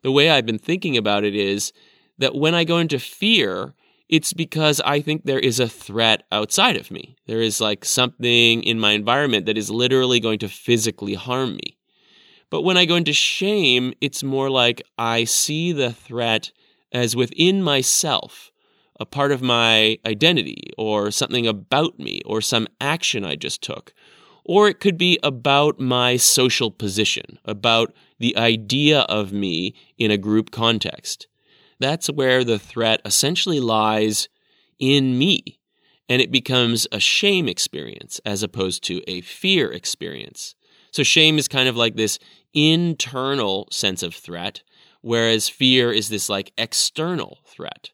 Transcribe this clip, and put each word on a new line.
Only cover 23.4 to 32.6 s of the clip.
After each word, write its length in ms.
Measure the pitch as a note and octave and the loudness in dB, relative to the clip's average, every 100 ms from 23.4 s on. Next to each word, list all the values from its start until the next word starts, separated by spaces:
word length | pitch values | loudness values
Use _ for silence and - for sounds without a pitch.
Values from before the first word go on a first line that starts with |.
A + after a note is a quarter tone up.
| - - | -6 -8
took. 320 | - - - _ _ _ - _ | -10 -12 -14 _ _ _ -20 _
Or 240 | - F3+ G#3 | 0 4 4
it 120 | - | 4
could 180 | G3+ E3+ | 0 2
be 220 | F3+ F3 | 2 2
about 580 | D3 C3 C3 C#3 D3 - | 0 -2 2 4 2 0
my 380 | C3 B2 B2 B2 | 0 2 2 2
social 540 | - - B2+ - A#2 | 2 4 2 2 -2
position, 680 | - G#2 F#2+ G#2 - - - - | -4 -6 0 0 -2 -8 -16 -10
about 480 | G#2 A#2 A2+ A#2 - _ _ | -2 2 2 2 -4 _ _
the 180 | A#2 G#2+ | -2 2
idea 680 | A#2 A2+ G2+ C3+ D3 D3 | 2 2 0 2 4 4
of 300 | - G#2+ G2+ | 2 0 -2
me 440 | G2+ G2 E2 F#2 - _ _ | -4 -2 -2 -4 -8 _ _
in 120 | A2+ | 0
a 80 | G#2+ | 0
group 320 | G2+ G#2+ A2 | 2 0 0
context. 760 | - A2+ A2+ - - - - - _ _ _ _ _ | -2 0 0 -4 -8 -12 -12 -14 _ _ _ _ _
That's 300 | C3 E3+ - | -4 -2 -4
where 340 | D3 C3 B2+ | 0 2 2
the 160 | B2 | 2
threat 400 | G#2+ | 0